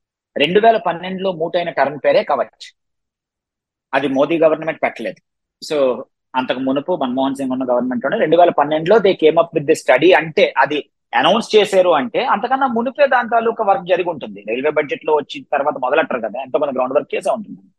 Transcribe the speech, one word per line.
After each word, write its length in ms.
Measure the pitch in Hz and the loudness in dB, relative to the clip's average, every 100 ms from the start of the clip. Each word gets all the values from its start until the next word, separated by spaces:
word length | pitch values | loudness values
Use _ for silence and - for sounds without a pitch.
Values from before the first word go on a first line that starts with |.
| _ _ _ 110 | _ _ _ -2
రెండు 240 | 147 202 | 2 4
వేల 160 | 226 220 | 4 2
పన్నెండులో 560 | 180 165 185 190 190 | 0 -6 -8 -6 -6
మూటైన 380 | 165 165 175 170 | -4 -4 -4 -4
టర్మ్ 280 | 156 135 147 | -2 -2 -2
పేరే 180 | 143 156 | 0 0
కవచ్. 520 | 214 135 110 - - _ _ _ _ _ _ _ _ _ _ _ _ | 0 -2 -4 -10 -20 _ _ _ _ _ _ _ _ _ _ _ _
అది 140 | 135 139 | -2 0
మోదీ 300 | 135 151 165 | 0 0 2
గవర్నమెంట్ 440 | 156 151 160 151 | 2 2 -4 -4
పెట్టలేదు. 400 | 120 - 107 - _ _ _ _ - | -6 -6 -10 -12 _ _ _ _ -6
So 280 | 151 131 120 135 _ _ 127 | 0 0 -2 -8 _ _ -4
అంతకు 220 | 127 131 | -4 -2
మునుపు 380 | 131 139 143 175 | -2 -2 -2 -4
మన్మోహన్ 380 | 131 127 135 | -4 -2 -2
సింగ్ 160 | 135 135 | -4 -6
ఉన్న 140 | 131 | -4
గవర్నమెంట్ 400 | 127 123 127 123 | -2 -2 -2 -4
లోనే 140 | 135 220 | -4 -2
రెండు 180 | 165 165 | 2 4
వేల 140 | 175 | 4
పన్నెండులో 460 | - 143 156 160 220 | 4 0 0 2 4
they 160 | 196 | 4
came 220 | - 156 | 2 2
up 240 | 165 165 165 | 4 2 0
with 80 | 143 | 0
this 120 | 151 - | 0 2
study. 260 | 127 165 160 | 4 6 4
అంటే 380 | 160 156 160 - | 2 0 0 2
అది 300 | 139 147 - _ _ | 0 -2 -8 _ _
అనౌన్స్ 420 | 120 147 214 - 214 | 0 2 2 2 2
చేశారు 340 | 196 190 180 | 4 4 4
అంటే 340 | 151 123 175 | 2 0 -2
అంతకన్నా 420 | 254 208 240 262 269 | -2 -2 -2 0 0
మునుపే 400 | 233 240 262 277 | -2 -2 0 2
దాని 220 | 254 233 | 2 0
తాలూకా 360 | 233 226 220 | 0 0 0
వర్క్ 220 | 202 190 175 | 0 0 0
జరిగి 240 | 180 180 | 0 0
ఉంటుంది. 340 | 151 113 101 104 | -6 -10 -12 -8
రైల్వే 220 | 123 147 | -4 -2
బడ్జెట్ 360 | 151 147 - 160 | -2 -2 -4 -2
లో 80 | |
వచ్చిన 300 | 151 139 147 131 | -2 -2 -12 -6
తర్వాత 220 | 143 143 147 | -4 -2 -4
మొదలెట్టరు 400 | 127 151 151 127 | -2 0 0 -2
కదా, 220 | 110 117 | -6 -8
ఎంతో 180 | 131 143 | -6 -4
కొంత 160 | 147 | -4
గ్రౌండ్ 200 | 127 127 | -4 -2
వర్క్ 200 | 143 - | -2 -2
చేసే 160 | 208 185 | -6 -4
ఉంటుంది. 300 | 127 98 - _ | -4 -6 -18 _